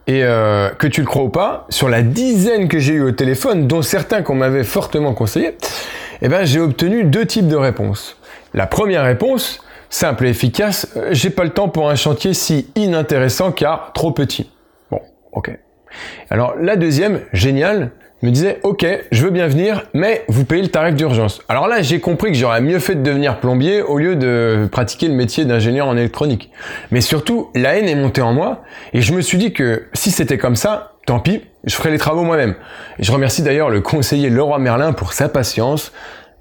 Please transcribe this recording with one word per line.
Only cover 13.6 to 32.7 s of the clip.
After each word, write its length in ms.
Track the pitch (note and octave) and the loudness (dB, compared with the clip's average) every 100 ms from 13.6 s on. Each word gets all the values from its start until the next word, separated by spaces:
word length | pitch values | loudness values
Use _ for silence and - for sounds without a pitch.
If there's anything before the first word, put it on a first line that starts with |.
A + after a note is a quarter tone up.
| D3+ D#3+ - | -2 -2 -6
trop 180 | - D#3+ | -4 -2
petit. » 380 | D3 C#3 - - _ _ _ _ | 0 -2 -4 -10 _ _ _ _
Bon, 100 | - - _ _ | -10 -10 _ _
ok. 180 | - - - _ _ _ - - - - | -10 -8 -12 _ _ _ -18 -18 -18 -4
Alors 240 | G#2+ B2 D3 | -2 0 -2
la 160 | E3+ G#3 | 0 2
deuxième, 440 | E3 C#3 G#3 F3+ - | 2 2 0 -2 -4
géniale, 580 | F#2+ B2+ C#3 E3+ G#3 B2 - - _ | 0 2 2 2 0 -4 -8 -20 _
me 80 | A#2+ | 0
disait, « 280 | B2 F#3+ G3 | 2 2 0
Ok, 200 | G3 F#3+ E3+ G3 - | -2 0 0 -2 0
je 120 | A2+ | 2
veux 60 | F3 | 2
bien 160 | F3+ E3 | 2 2
venir, 400 | C#3+ G3+ G#3 - | 2 2 -2 -4
mais 300 | C3+ G3+ A3 - | -2 0 0 0
vous 160 | A2+ | 0
payez 180 | C3+ E3 | 2 0
le 60 | F#3+ | 0
tarif 260 | D#3+ E3 | 0 2
d'urgence. » 460 | D3 D#3 A#2 G#2+ - - | 2 2 2 0 -2 -2
Alors 200 | A#2+ F#3 | 0 2
là, 140 | A#3 | 0
j'ai 180 | C3+ E3 | 0 0
compris 320 | - E3+ G#3+ | 0 -2 0
que 40 | C#3 | 2
j'aurais 240 | B2 A#2 | 2 2
mieux 200 | C#3 F3 | 2 0
fait 160 | - E3 | 0 0
de 60 | |
devenir 360 | C3+ C#3+ C#3+ G#2+ | 0 0 0 0
plombier 420 | B2 B2+ D#3 G#3 | 0 2 2 0
au 160 | G3 C#3+ | 0 0
lieu 180 | E3 E3+ | 0 0
de 520 | B2+ A#2+ A#2 A2 G#2 | 0 2 2 2 0
pratiquer 360 | - A2+ - E3 | 0 -2 -2 0
le 60 | |
métier 300 | C3 A#2+ - | 0 0 0
d'ingénieur 420 | C#3+ A#2 A2 C3 C#3 | 0 2 2 0 0
en 100 | A#2+ | 0
électronique. 540 | A#2 - C#3 G#2+ - - - - - | -2 -2 -2 -2 -6 -16 -16 -14 -2
Mais 100 | G#2+ | 0
surtout, 500 | - D#3 D3+ A#3 - | 0 0 0 -2 -2
la 220 | B2 C3 F#3 | 0 2 2
haine 120 | G3+ | 2
est 60 | |
montée 280 | C#3+ C3+ C3+ | 0 0 0
en 100 | A#2 | 2
moi, 320 | B2 G#3 B3+ - - - | 2 0 -4 -12 -20 -4
et 100 | A#2+ | 0
je 100 | A#2+ | 2
me 60 | F3+ | 0
suis 180 | - F#3 | 0 0
dit 140 | A3+ | 0
que 320 | - B2 A2+ - | 0 0 -2 -4
si 180 | - G#3 | -4 -2
c'était 260 | F3 C#3 C3+ | 0 0 0
comme 200 | B2+ A#2 | 2 2
ça, 400 | G#3 G#3+ - _ - | 0 -2 -6 _ -2
tant 140 | B2 | 0
pis, 220 | D3+ A3 - _ | 0 -2 -4 _
je 100 | - | -8
ferai 160 | - E3 | -2 0
les 80 | D3+ | 0
travaux 260 | D3 D#3+ | 0 0
moi-même. 320 | E3+ D#3+ A#2 F2+ - | 2 2 0 -2 -10